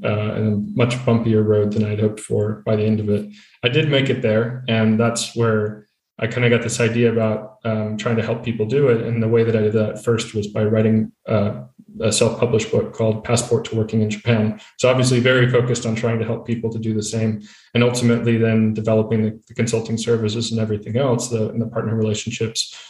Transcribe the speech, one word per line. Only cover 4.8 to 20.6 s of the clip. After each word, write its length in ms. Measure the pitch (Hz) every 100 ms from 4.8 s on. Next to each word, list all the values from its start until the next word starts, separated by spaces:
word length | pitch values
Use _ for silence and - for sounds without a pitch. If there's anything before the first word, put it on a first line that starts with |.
| 110 110
that's 380 | 117 - - 117
where 500 | 117 110 104 107 - _ _ -
I 100 | 117
kinda 220 | 123 120
got 120 | 117
this 160 | 113 -
idea 320 | 113 117 117
about, 480 | 113 110 107 - - 113
um, 320 | 107 107 107
trying 180 | 120 113
to 80 |
help 200 | 107 117
people 220 | 123 110 107
do 220 | 135 139
it. 180 | 113 113
And 160 | 113
the 60 | 113
way 160 | 117
that 120 | 113 110
I 60 |
did 120 | 107
that 300 | 110 107 -
first 300 | - 110 -
was 140 | 107 104
by 160 | 107
writing, 480 | 107 110 110 110 110 _ -
uh, 360 | 107 101 - - _ - -
a 100 | 107
self-published 600 | - 113 - 120 110 -
book 220 | 120 -
called 300 | - 110 110
Passport 420 | - 120 - 117 -
to 100 | 110
Working 260 | 107 113
in 80 | 107
Japan. 500 | - - 113 107 104 - -
So 120 | 123
obviously 300 | 127 127 123
very 300 | 127 127 123
focused 360 | 127 127 117 113
on 100 | 110
trying 240 | 117 113
to 60 | 110
help 200 | 113 -
people 240 | 113 113
to 80 | 113
do 160 | 113
the 80 | 107
same, 400 | 104 113 110 104 - - _
and 100 | 117
ultimately 540 | 120 120 120 117 117 113
then 360 | 113 110 110
developing 500 | 107 110 110 107 113
the, 160 | 107 - _
the 60 | -
consulting 420 | 113 113 - 117
services 540 | - 117 107 113 113
and 80 | 113